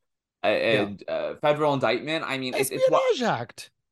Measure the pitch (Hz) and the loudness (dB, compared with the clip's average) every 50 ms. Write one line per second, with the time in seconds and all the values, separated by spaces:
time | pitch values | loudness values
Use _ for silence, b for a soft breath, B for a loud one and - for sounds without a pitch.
0 | _ _ _ _ _ _ _ _ - 98 107 82 - 110 113 107 104 101 101 87 | _ _ _ _ _ _ _ _ 0 0 2 2 2 2 2 2 0 -2 -6 -10
1 | - - 80 80 80 76 80 - - 151 147 147 156 151 139 135 123 113 120 120 | -8 -6 -6 -4 -4 -4 -6 -2 0 0 2 2 2 2 2 2 2 0 0 0
2 | - 147 156 165 135 - 135 131 131 127 123 - 135 - - - 523 523 523 - | -2 -4 -6 -6 -4 -4 -6 -6 -6 -4 -2 -2 -2 -2 0 2 2 4 4 4
3 | 539 508 440 285 247 208 156 113 120 - - - - - _ _ _ _ | 4 2 0 0 0 0 0 -2 -4 -8 -12 -18 -18 -20 _ _ _ _